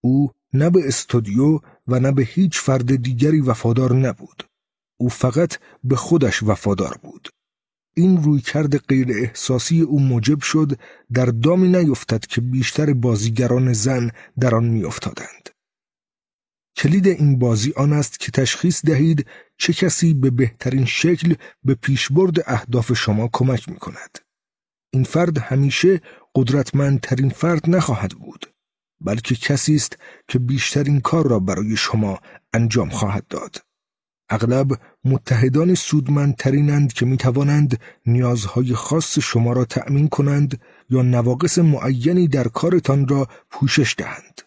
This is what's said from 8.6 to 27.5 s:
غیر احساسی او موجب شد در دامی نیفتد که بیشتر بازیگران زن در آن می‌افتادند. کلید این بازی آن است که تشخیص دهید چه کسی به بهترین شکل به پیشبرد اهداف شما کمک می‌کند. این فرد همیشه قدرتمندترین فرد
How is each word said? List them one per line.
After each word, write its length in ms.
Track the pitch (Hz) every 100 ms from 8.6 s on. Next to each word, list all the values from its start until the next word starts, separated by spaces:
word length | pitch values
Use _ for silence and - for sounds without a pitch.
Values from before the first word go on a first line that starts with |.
| 147 139
غیر 320 | - 131 127
احساسی 680 | 110 120 - - 127 - 165
او 200 | 160 143
موجب 400 | 135 120 113 147
شد 380 | - 156 151 135 - - _
در 140 | 120 127
دامی 420 | 117 135 180 185
نیفتد 580 | 180 160 127 - 113 -
که 140 | -
بیشتر 520 | 123 127 120 - 151
بازیگران 800 | 131 120 110 113 113 123 123 131
زن 380 | 113 120 131 120 - - -
در 140 | 127
آن 100 | 117
می‌افتادند. 880 | 117 113 90 - - - - - - _ _ _ _ _ _ _ _ _ _ _ _ -
کلید 300 | - 185 190
این 320 | 175 147 135
بازی 340 | 123 113 120
آن 200 | - 143
است 280 | 147 143 -
که 120 | -
تشخیص 520 | - 131 - 175 165
دهید 420 | 151 143 160 151 - - _ _
چه 140 | -
کسی 420 | 170 185 - 165
به 160 | 147 131
بهترین 540 | 120 120 - 127 135
شکل 500 | 127 - 165 175 170 160 - _
به 100 | 135
پیشبرد 600 | 127 - 135 - 143 190 165 160
اهداف 460 | 117 - 120 113
شما 360 | 117 - 104 117
کمک 360 | - 127 123 -
می‌کند. 500 | - - - - - _ _ _ _ _ _ _
این 140 | 131
فرد 340 | 127 160 175 151
همیشه 600 | - 131 139 - 185 185 - - _
قدرتمندترین 960 | - 123 139 127 139 139 139 - 127 135
فرد 420 | - 170